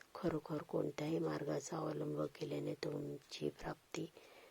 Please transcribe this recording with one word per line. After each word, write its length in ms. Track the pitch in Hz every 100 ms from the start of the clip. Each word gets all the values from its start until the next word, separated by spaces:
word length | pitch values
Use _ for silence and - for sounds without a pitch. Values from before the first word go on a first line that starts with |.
| - -
खरोखर 440 | - 156 - 151
कोणत्याही 560 | - - 151 147 151 165
मार्गाचा 580 | 160 151 147 147 - 82
अवलंब 460 | 76 73 73 73
केल्याने 520 | 76 - 147 143 151
तुमची 760 | - 151 147 143 143 - - 147
प्राप्ती 580 | - - - - 160 165 - - - -